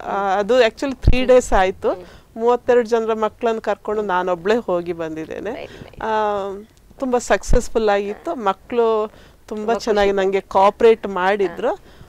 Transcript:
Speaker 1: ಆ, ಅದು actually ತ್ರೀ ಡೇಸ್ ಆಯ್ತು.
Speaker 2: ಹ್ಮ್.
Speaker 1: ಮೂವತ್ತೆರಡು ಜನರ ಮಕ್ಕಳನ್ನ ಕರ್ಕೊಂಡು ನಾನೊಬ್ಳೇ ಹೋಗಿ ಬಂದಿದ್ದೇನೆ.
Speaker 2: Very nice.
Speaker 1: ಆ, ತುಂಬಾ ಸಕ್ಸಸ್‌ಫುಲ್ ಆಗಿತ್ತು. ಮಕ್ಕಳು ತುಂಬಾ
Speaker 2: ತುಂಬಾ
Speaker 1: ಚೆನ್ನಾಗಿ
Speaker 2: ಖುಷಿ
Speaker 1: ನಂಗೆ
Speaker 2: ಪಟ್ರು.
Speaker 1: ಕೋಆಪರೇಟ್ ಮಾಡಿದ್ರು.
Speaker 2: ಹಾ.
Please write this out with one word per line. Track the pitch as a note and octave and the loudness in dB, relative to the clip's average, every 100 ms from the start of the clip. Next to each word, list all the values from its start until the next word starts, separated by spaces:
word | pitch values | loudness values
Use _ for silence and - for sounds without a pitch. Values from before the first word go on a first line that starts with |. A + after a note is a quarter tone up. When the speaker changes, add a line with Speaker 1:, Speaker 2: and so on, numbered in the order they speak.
Speaker 1:
ಆ, | - G3+ G3+ F#3+ | -8 -4 0 0
ಅದು | G3 B3+ | 2 2
actually | A3+ - C#4+ B3+ | 2 0 -6 -2
ತ್ರೀ | - B3+ | 2 4
ಡೇಸ್ | B3 B3+ B3 | 4 4 4
ಆಯ್ತು. | A3 F#3 G3 A3 | 2 0 -2 -4
Speaker 2:
ಹ್ಮ್. | F4+ F4+ - _ A#3 | -4 -8 -20 _ -4
Speaker 1:
ಮೂವತ್ತೆರಡು | A3+ A#3+ - B3 A3 | 0 0 2 2 2
ಜನರ | A#3 A3 | 0 0
ಮಕ್ಕಳನ್ನ | A3 G#3+ - A#3 A3 | -2 -4 -2 -4 -2
ಕರ್ಕೊಂಡು | G#3+ G3+ - G#3+ | -4 -6 -4 -4
ನಾನೊಬ್ಳೇ | G#3 F3+ F#3 F3 F3 | -2 -2 -2 -2 0
ಹೋಗಿ | A#3+ A3+ F3+ F3 | 0 0 -4 -4
ಬಂದಿದ್ದೇನೆ. | E3 D#3+ D#3 D#3+ - F#3 | -6 -8 -8 -10 -10 -10
Speaker 2:
Very | B3+ - - - | -10 -14 -18 -20
nice. | - | -10
Speaker 1:
ಆ, | A3 A3 G#3+ G#3 G3 G3 G#3+ _ - - | -6 -2 -2 -2 -6 -10 -16 _ -20 -8
ತುಂಬಾ | C4 B3 | -2 -2
ಸಕ್ಸಸ್‌ಫುಲ್ | - G3+ - B3 A3+ A#3 G#3+ | 0 0 4 4 4 0 2
ಆಗಿತ್ತು. | G3+ G3+ G#3 - | 0 -2 -8 -8
ಮಕ್ಕಳು | E4 G3+ - - B3 | -4 -4 -4 -4 0
ತುಂಬಾ | A3+ A3 G#3+ - - - - | 2 0 -2 -8 -20 -20 -14
Speaker 2:
ತುಂಬಾ | G#3+ G#3+ | -8 -2
Speaker 1:
ಚೆನ್ನಾಗಿ | G3+ - G3+ G3+ | -2 0 2 2
Speaker 2:
ಖುಷಿ | G3 | 2
Speaker 1:
ನಂಗೆ | F#3+ G3 | 0 0
Speaker 2:
ಪಟ್ರು. | - | 0
Speaker 1:
ಕೋಆಪರೇಟ್ | G3 G3 - A#3 A3 G#3 | 2 4 6 4 4 0
ಮಾಡಿದ್ರು. | F#3+ F#3 G#3 F#3+ F3 A3+ | -2 0 2 0 -2 -4
Speaker 2:
ಹಾ. | F#4 - - | -4 -8 -20